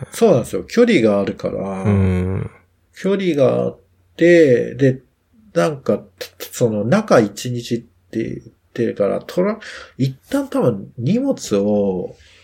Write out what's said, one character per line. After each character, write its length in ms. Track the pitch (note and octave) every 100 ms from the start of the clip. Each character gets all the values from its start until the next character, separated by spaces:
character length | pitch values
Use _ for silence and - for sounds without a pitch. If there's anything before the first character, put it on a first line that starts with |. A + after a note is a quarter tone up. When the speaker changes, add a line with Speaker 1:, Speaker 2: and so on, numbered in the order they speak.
| -
Speaker 1:
そ 160 | - A3+
う 20 |
な 80 | C#3
ん 20 |
で 60 | -
す 100 | F#2+
よ。 80 |
距 220 | - - A#3+
離 140 | F#3+
が 200 | A2 G2+
あ 40 |
る 100 | G2
か 140 | G2 -
ら。 320 | - G2 F#2+
Speaker 2:
う 60 | F#2+
ん。 600 | G2+ F#2+ F#2 F#2 F#2+ - - _ _ _
Speaker 1:
距 160 | - F#3
離 240 | G3 F#3
が 200 | C#3+ B2 A#2+
あ 60 | A#2+
っ 80 | - _ _ _ -
て、 580 | E3 F3 D3+ A#2+ A#2 B2
で、 260 | C3+ C3 _ _ _ _ _
な 160 | E3 E3+
ん 140 | C#3
か、 200 | - G#3 - - - -
そ 320 | - - A#2+
の、 140 | G#2+
中 360 | G#2+ F#3+ G#3+ D#3
一 300 | G#2 - B2+
日 260 | A#2+ A#2 A2+
っ 20 |
て 460 | - _ - A2
言 100 | A#2+
っ 60 | - - _ _
て 120 | -
る 100 | A2+
か 120 | - G#2
ら、 140 | F#2+
ト 220 | - -
ラ-、 160 | F#3+ A3 - - - -
一 220 | C3+ C3+ -
旦 180 | C#4 C4+
多 120 | C4+
分 320 | D#3+ G2+ A#2 -
荷 200 | A#2+ A3
物 360 | C#4 B3 - G2+
を、 600 | G2+ G#2 G2 F#2 - - _ _